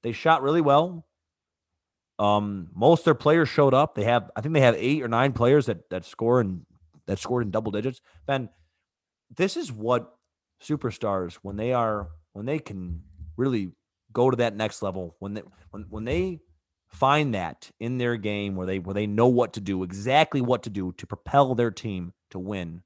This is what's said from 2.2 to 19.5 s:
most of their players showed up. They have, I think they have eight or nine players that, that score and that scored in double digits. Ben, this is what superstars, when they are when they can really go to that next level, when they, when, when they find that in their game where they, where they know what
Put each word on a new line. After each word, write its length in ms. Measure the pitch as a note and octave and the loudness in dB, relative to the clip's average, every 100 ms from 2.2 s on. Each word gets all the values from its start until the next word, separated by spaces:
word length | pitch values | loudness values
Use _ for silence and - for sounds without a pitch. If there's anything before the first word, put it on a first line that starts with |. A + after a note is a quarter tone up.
| G#2 G#2 G#2 G2 E2+ F2 | 2 2 0 -6 -10 2
most 240 | B2 E3 | 4 6
of 60 | - | 4
their 100 | D3 | 2
players 340 | D3 E3 D3 | 4 4 2
showed 240 | - C#3 | 4 4
up. 220 | B2+ D3+ - | 4 2 0
They 80 | |
have, 260 | G#2 A#2+ F#2+ - | 0 0 -2 -8
I 60 | |
think 120 | C3 | -2
they 80 | D#3+ | 4
have 140 | B2+ A2+ | 4 4
eight 240 | A#2+ D3+ | 0 -2
or 60 | A#2+ | 0
nine 260 | A#2 C#3 | 0 0
players 320 | A2+ A#2+ D3 B2+ | 2 4 4 2
that, 240 | F#2 _ | -6 _
that 160 | F#2 - | -10 -10
score 340 | - A2+ B2 | -4 2 2
and 280 | G2+ F2+ - _ _ _ - | 2 -4 -12 _ _ _ -8
that 100 | F#2+ | -6
scored 260 | - B2 | -4 -4
in 60 | A2 | -2
double 220 | G#2+ A2 | -4 -4
digits. 280 | G#2 B2 B2+ _ _ - | -4 -6 -8 _ _ -6
Ben, 220 | C3+ A#2 _ _ _ _ _ _ _ _ - | -4 -6 _ _ _ _ _ _ _ _ -4
this 220 | F#3+ E4 | -4 -2
is 140 | B3+ | -10
what 420 | A2 A2 B2 - _ _ _ _ _ | -6 0 0 -2 _ _ _ _ _
superstars, 760 | - D3+ B2 - A2 G2 F2+ - | -6 -4 -4 -4 -4 -4 -6 -10
when 140 | G2 G2+ | -12 -6
they 180 | A#2 | -2
are 360 | B2 A2+ G#2+ F#2+ D#2+ _ | 0 0 -2 -8 -16 _
when 120 | G2+ A#2 | -12 -8
they 140 | D#3 | -8
can 440 | - G2+ F2+ D#2+ - - - - | -8 -12 -10 -12 -14 -20 -16 -4
really 340 | C3+ A#2+ F#2+ _ _ _ _ | -2 -2 -4 _ _ _ _
go 160 | A#2 B2+ | 2 2
to 80 | A#2+ | 4
that 180 | A#2 G#2 | 0 0
next 260 | G#2+ - | -6 -4
level, 340 | G2+ F#2+ F2 _ | -6 -6 -10 _
when 140 | G2 | -10
they, 80 | G#2 - _ _ | -10 -14 _ _
when, 140 | G#2+ F2 | -16 -14
when 160 | G#2+ A#2 | -10 -4
they 340 | D#3+ F#3+ E3 _ _ _ _ _ | -4 -4 -8 _ _ _ _ _
find 440 | - C3+ D3 D3 | 0 2 4 2
that 380 | G#2 E2+ - - _ | -2 -4 -10 -20 _
in 180 | A#2 B2+ | -6 -2
their 200 | A#2+ A#2 | -2 -2
game 380 | G#2 G2+ G2+ F#2+ | -4 -4 -4 -4
where 120 | F#2 | -4
they, 120 | F#2+ | -4
where 140 | F2+ | -4
they 140 | G2 G#2 | -4 -2
know 200 | G#2 B2 | 4 6
what 260 | B2 A#2 | 6 2